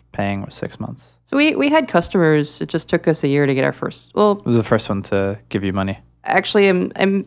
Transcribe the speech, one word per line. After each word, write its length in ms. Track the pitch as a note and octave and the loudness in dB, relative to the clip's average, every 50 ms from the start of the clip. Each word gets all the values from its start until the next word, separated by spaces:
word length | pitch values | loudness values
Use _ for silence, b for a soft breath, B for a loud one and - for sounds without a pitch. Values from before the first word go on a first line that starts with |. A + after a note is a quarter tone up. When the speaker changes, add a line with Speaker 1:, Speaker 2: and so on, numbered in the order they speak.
| _ _ - | _ _ -8
Speaker 1:
paying 300 | - G2+ G2 G2 G2 G2 | -6 -4 -4 -4 -6 -8
was 100 | - - | -10 -10
six 260 | - - - - - | -10 -10 -10 -10 -10
months. 380 | A2 - B2 - - - _ _ _ | -12 -12 -12 -16 -20 -20 _ _ _
Speaker 2:
So 120 | _ - | _ 0
we, 180 | C#4 D4 D#4 - | 2 2 2 2
we 140 | - C4+ C#4+ | 2 0 2
had 180 | D4 D#4+ C#4+ - | 2 2 0 2
customers. 720 | - F3 E3+ - - G3 E3+ D#3 D#3 D3+ D3 D3 - - | 0 0 0 2 0 2 4 4 4 2 2 -2 -6 -8
It 80 | D#3+ D3+ | -10 -6
just 200 | - E3 - - | -6 -6 -4 -2
took 180 | - E3+ E3+ | -2 0 2
us 160 | F3 D#3 - - | 0 0 0 0
a 40 | C#3+ | 0
year 180 | C#3 C#3+ C#3+ | 2 2 2
to 80 | C#3 C#3 | 2 2
get 100 | C3 C3+ | 2 0
our 80 | C#3 C3+ | 0 -2
first, 400 | - - C#3 - - - - _ | -2 -6 -8 -8 -10 -16 -6 _
well 200 | - G#3 G#3 G3+ | 2 2 2 2
Speaker 1:
Who 60 | G3+ - - | 0 0 0
was 60 | A#2+ | 2
the 80 | A#2 G#2+ | 2 2
first 240 | - A#2 A2 - - | 2 0 0 0 -2
one 140 | G#2+ G2 G2 | -4 -6 -4
to 340 | - G#2 G2 G2 G2 G2 A2 - _ | -2 0 0 0 0 -4 -6 -10 _
give 140 | - G#2 G2 | -4 -2 -2
you 80 | G2 F2+ | -2 -2
money? 260 | G2 F#2+ G2 G2 - - _ _ _ - | -2 -2 -2 -4 -8 -12 _ _ _ -4
Speaker 2:
Actually, 440 | - - F#3 - - - G#3+ G3+ G3 | 0 0 0 0 2 2 2 4 4
I'm, 240 | F#3+ F3+ F3+ - - | 4 2 0 -2 -2
I'm 300 | - - G3 G3 G3 - | -2 0 0 0 -2 -4